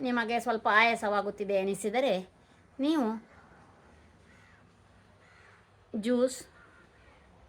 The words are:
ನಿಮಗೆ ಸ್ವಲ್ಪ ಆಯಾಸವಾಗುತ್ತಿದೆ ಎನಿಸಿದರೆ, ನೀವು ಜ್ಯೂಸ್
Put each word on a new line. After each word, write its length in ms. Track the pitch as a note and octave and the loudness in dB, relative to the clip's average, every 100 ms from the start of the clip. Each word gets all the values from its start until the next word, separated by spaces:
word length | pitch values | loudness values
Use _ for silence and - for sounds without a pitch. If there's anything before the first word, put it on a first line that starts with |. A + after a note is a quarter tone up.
ನಿಮಗೆ 360 | B3+ B3 A3+ A#3 | -2 -2 -2 -2
ಸ್ವಲ್ಪ 260 | A#3+ A3 A3 | -2 -2 4
ಆಯಾಸವಾಗುತ್ತಿದೆ 840 | G#3 A#3 A3+ G#3 G3+ G3+ G3+ G3 | 6 6 2 0 0 -2 -6 -2
ಎನಿಸಿದರೆ, 600 | G3 G3 G3 A3 A#3 C4+ F#3 F#3 - - - - - | 0 0 -2 -2 0 0 -2 -4 -20 -20 -20 -20 -4
ನೀವು 280 | C#4 D#4+ A3 A3+ - - - - - - - - - - - - - - - - - - - - - - - - - - - | 0 0 0 -4 -12 -20 -20 -20 -20 -20 -20 -20 -20 -20 -20 -20 -20 -20 -20 -20 -20 -20 -20 -20 -20 -20 -20 -20 -20 -20 -12
ಜ್ಯೂಸ್ 440 | A3 G#3+ B3 B3+ - - - - - - - - - - - | -8 0 2 2 -2 -16 -20 -20 -20 -20 -20 -20 -20 -20 -20